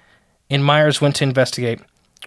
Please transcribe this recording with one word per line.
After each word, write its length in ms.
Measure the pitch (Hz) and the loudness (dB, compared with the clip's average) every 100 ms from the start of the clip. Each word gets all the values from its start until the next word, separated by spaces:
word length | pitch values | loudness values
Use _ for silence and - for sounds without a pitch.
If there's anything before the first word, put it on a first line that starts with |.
| _ _ _ _ _ | _ _ _ _ _
and 140 | 139 | -2
Myers 380 | 139 147 151 143 | 2 4 2 2
went 160 | 143 139 | 0 0
to 80 | 139 | -2
investigate. 560 | 131 127 - 120 117 - _ _ _ | 0 -2 -2 -6 -6 -12 _ _ _